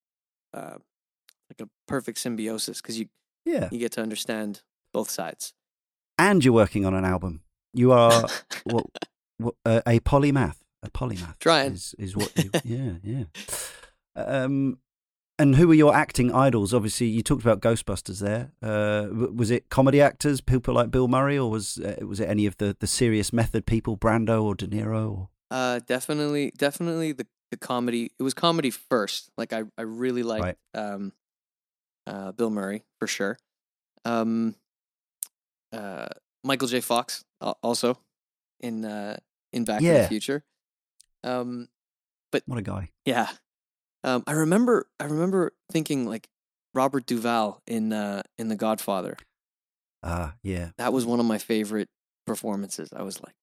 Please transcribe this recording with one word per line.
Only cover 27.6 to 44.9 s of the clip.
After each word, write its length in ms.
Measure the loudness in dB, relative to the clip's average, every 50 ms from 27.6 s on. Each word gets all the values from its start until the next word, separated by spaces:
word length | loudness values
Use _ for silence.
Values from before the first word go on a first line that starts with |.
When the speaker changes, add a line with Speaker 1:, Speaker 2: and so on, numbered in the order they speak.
| -6 -4 -4 -2 -2 0 -2 -2 -4 -6 -6 _
Speaker 1:
It 40 | -4
was 100 | -4 -2
comedy 360 | 0 2 2 2 2 0 -2
first. 600 | -4 -4 -4 _ 0 0 0 -2 -6 -10 -12 _ _
Like, 160 | -10 -8 -6 -6
I, 100 | -6 -8 -8 _
I 60 | -12 -12
really 400 | -10 -6 -4 -4 -2 -2 -2 -2
liked, 200 | -2 -2 -2 -2
Speaker 2:
Right. 380 | -4 -6 -8 _ _ -10 -8 -8
Speaker 1:
um, 300 | -6 -8 -8 -10 -12 -12 _ _ _ _ _ _ _ _ _ _ _ _ _ _ _ _ _ _
uh, 240 | -12 -10 -10 -10 -10 -4
Bill 160 | -2 -2 -2
Murray 340 | 0 -4 -4 -6 -6 -8 -12 _ _ _
for 80 | -6
sure. 300 | -6 -4 -4 -4 -6 -6 -8 _ _ _ _ _ _ _ _ _ _ _ _ _
Um, 500 | -4 -2 -2 0 0 0 0 -2 -2 -4 _ _ _ _ _ _ _ _ _ _ _ _ _ -14 -14 _ _ _ _ _ _ _ _ -14
uh, 340 | -12 -12 -10 -10 -12 -12 -12 -14 -18 _ _ _ _ -2
Michael 240 | -2 -2 0 0
J. 140 | -2 -2 -2
Fox, 420 | -2 0 -2 -2 -2 -4 -10 -14 -14 _ _ _
uh, 140 | -8 -8 -6 -4 -4
also 340 | -2 -2 0 0 0 -2 -2 _ _ _ _ _ _ _ _ _ _ _ _
in, 240 | -10 -8 -8 -6 -8
uh, 320 | -8 -8 -8 -8 -10 -10 -12 -16 _ _ _ _ _ -6
in 100 | -4 -4
Back 160 | -2 0 0
to 60 | 2
Speaker 2:
Yeah. 160 | 4 4 4 4
Speaker 1:
the 40 |
Future. 360 | 2 0 -4 -4 -4 -4 -6 -6 _ _ _ _ _ _ _ _ _ _ _ _ _ _ _ -6
Um, 460 | -4 -4 -4 -4 -6 -8 -10 -12 -16 _ _ _ _ _ _ _ _ _ _ _ _
but 120 | -4 -4 -4
Speaker 2:
What 120 | -4 -8 -6
a 40 | -6
guy. 280 | -6 -8 -8 -10 -12 _ _ _
Speaker 1:
yeah. 240 | -2 -2 0 -2 -4 -6 -14 _ _ _ _ _ _ _ _ _ _ _ _ -4
Um, 200 | -2 -2 -2 -2
I 60 | -2
remember, 560 | 0 0 2 4 4 4 4 4 2 2 0 -4